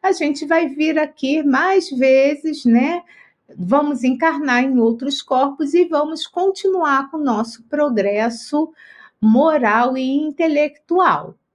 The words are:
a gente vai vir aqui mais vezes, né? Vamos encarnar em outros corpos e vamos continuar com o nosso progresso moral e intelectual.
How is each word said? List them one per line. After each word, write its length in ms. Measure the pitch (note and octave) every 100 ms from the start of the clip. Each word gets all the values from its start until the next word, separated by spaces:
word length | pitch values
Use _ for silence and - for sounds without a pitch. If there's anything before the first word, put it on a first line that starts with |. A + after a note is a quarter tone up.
a 120 | F#4+
gente 320 | F4 D4+ C#4+ D4
vai 220 | E4 D4+
vir 280 | C#4 D#4 D4+
aqui 460 | D4+ - C4 D#4
mais 460 | C#4+ B3+ F4+ G4 -
vezes, 760 | B3+ C4+ C4 C#4 D4 D#4+ D4
né? 400 | A#3+ A#3 C#4+ F4 - - _ _ _ -
Vamos 480 | F3+ C#4 D4 B3 B3+
encarnar 580 | B3+ E4 C#4+ C#4+ B3
em 160 | C4+ B3+
outros 420 | A3+ A#3 C4 C#4
corpos 520 | - B3+ C#4 C#4 C#4+
e 100 | F4
vamos 420 | E4+ D4+ D#4 D#4+ -
continuar 840 | F4 F#4+ F#4+ G4 F#4 D4+ C4+ C#4
com 60 | D#4+
o 60 |
nosso 400 | C#4+ G#3+ A#3 -
progresso 1080 | _ D4 D4 A3 G3 G#3 A3+ A#3 - D4 D#4 - - - - _
moral 800 | G#3+ A#3+ D#4+ D4+ A3+ A3 B3 C4
e 120 | C4
intelectual. 1300 | C#4+ D#4 C#4+ E4 D4 D4 - - F4 E4 D3+ D#3 - _